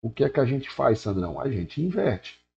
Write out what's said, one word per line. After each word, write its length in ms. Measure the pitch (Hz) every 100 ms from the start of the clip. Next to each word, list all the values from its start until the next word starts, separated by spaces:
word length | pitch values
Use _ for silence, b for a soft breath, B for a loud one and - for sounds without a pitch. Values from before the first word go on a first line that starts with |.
O 100 | 113
que 120 | -
é 60 | 143
que 100 | 139
a 60 | 123
gente 240 | 139 135
faz, 300 | - 135 110
Sandrão? 400 | 107 95 87 69
A 100 | 139
gente 320 | 107 85 -
inverte. 640 | 175 185 190 95 - - _